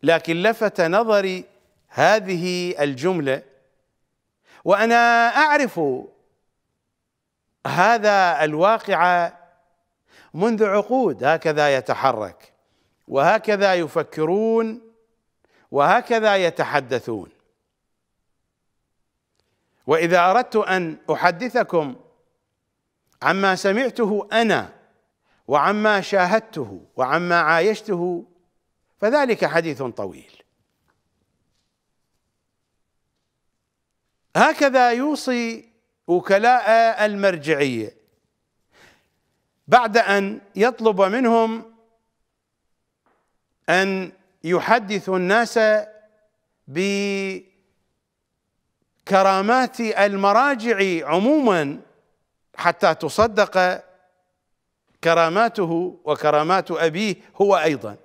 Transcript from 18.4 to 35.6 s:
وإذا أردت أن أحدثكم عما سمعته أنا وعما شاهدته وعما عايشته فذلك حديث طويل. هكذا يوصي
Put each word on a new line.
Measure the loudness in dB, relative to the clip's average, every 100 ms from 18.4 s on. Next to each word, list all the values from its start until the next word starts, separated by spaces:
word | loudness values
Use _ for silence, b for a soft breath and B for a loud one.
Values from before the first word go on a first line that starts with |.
| _ _ _ _ _ _ _ _ _ _ _ _ _ _ -2
وإذا | 0 2 4 4
أردت | 2 0 -2
أن | 0 -2 -2 -8 -6
أحدثكم | 0 0 0 -4 -4 -2 -2 -4 -10 _ _ _ _ _ _ _ _ _ _ _ _
عما | -2 0 0 0
سمعته | 0 0 -2 -2 -2 -2 -2
أنا | -2 0 0 -4 -16 _ _ _ _ _ _ -2
وعما | 0 2 0 0 0
شاهدته | 0 0 2 0 -2 -12 -12 -12 -20 -6
وعما | -2 -2 0 0
عايشته | 2 2 2 -2 -6 -6 -4 -6 -12 _ _ _ _ _ _ _
فذلك | 0 0 0 0 0
حديث | -2 -4 -6
طويل. | -8 -8 -12 -12 -20 _ _ _ _ _ _ _ _ _ _ _ _ _ _ _ _ _ _ _ _ _ _ _ _ _ _ _ _ _ _ _ _ _ _ _ _ _ _ _ _ 2
هكذا | 2 2 2 4 2
يوصي | 2 -2 -4 -4 -4 -4 -8